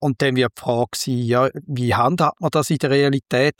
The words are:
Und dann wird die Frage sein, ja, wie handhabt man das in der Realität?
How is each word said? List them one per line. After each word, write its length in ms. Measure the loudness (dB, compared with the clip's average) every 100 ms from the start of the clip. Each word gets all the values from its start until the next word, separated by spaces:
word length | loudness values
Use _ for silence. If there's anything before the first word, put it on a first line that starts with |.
Und 200 | -4 0
dann 140 | 0
wird 180 | 2 0 -2
die 20 |
Frage 280 | -2 -2 -2 -4
sein, 220 | -4 -2
ja, 300 | 0 2 0 -2 -8
wie 280 | -4 -2
handhabt 460 | 0 0 2 0 -2
man 100 | -2
das 200 | -2 0
in 80 | -2
der 120 | 0
Realität? 640 | 2 2 0 -2 0 0 0